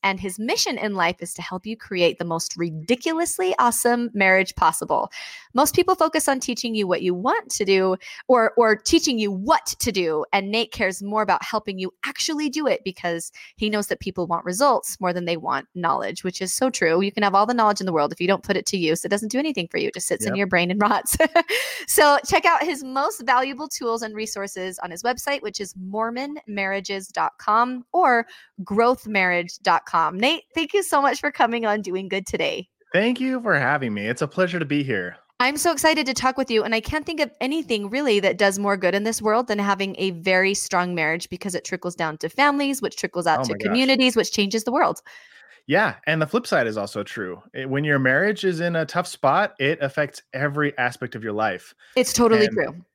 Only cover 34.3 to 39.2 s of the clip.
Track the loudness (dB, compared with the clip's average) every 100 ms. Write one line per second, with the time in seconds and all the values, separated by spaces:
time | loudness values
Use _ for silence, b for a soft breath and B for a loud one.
34.3 | 0 0 0 -2 -2 0 -2 -4 -10 _
35.3 | _ 0 2 0 2 2 2 0 0 -2
36.3 | 0 0 0 2 -2 -2 -6 -6 -4 -4
37.3 | _ -4 -2 -2 -4 -2 -2 2 4 2
38.3 | 4 2 2 0 2 2 0 -2 -2